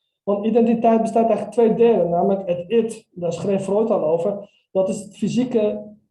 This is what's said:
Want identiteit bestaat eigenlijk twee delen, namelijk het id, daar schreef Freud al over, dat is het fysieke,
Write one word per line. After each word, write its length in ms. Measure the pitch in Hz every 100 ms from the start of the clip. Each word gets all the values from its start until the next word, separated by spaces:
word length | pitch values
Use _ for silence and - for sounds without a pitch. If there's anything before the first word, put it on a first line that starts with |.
| _ _
Want 220 | - 202 220
identiteit 560 | 233 226 233 233 220
bestaat 240 | 202 233 226
eigenlijk 260 | 214 -
twee 220 | - 226
delen, 360 | 190 233 214 170
namelijk 380 | 170 190 196 190
het 200 | 175 175
id, 380 | 226 226 - -
daar 220 | - 170
schreef 300 | - 196 190
Freud 260 | - 202 220
al 120 | 190
over, 480 | 151 170 208 202 - _ _
dat 180 | 190 190
is 100 | 202
het 180 | - -
fysieke, 680 | 202 214 254 226 208 208 - - _